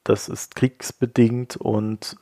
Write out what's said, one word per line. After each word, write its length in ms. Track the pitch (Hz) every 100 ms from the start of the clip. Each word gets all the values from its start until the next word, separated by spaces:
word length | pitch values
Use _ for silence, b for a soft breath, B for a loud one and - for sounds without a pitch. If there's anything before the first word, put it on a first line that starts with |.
Das 240 | - 107 -
ist 260 | - -
kriegsbedingt 1040 | - 131 - - - 120 123 117 120 123 -
und 600 | - 110 107 110 - -